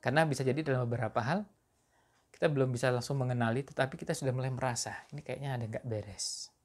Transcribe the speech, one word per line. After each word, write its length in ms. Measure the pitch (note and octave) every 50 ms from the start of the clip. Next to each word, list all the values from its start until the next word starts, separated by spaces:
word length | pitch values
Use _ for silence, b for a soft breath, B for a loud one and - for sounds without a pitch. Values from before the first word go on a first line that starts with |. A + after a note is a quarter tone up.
Karena 220 | - B2 B2+ D#3 E3
bisa 240 | D#3 C#3 A#2+ C3+
jadi 160 | C3 B2 D3 D#3
dalam 240 | C3+ C3 B2+ B2
beberapa 320 | A#2+ A#2+ A#2 B2 A2 - A#2+
hal, 220 | A2+ A#2 D#3+ G3+ G#3 - _ _ _ _ _ b b b b b b b b b b b
kita 160 | - - -
belum 240 | E3 D3+ C3+ C3 B2+
bisa 240 | B2 A#2+ C3+ C3 B2
langsung 240 | B2 A#2+ - C#3+ C#3
mengenali, 480 | B2+ B2 B2 A#2+ A#2+ A2+ A#2 C3 C#3
tetapi 320 | - - - C3+ C3+ - E3
kita 160 | - - E3
sudah 160 | - C#3+ C3+
mulai 240 | B2 C3 B2+ C3 C3+
merasa, 400 | B2 C3 B2+ A#2 A#2 - G#2+ G2+ - - -
ini 100 | - D3 -
kayaknya 320 | - B2+ B2+ C3+ C#3+ C3 A#2+
ada 60 | A2
nggak 200 | G#2+ A2+ C3+ - C3
beres. 680 | A2+ G#2+ G2+ G2+ F#2+ - - - - - - - _ _ _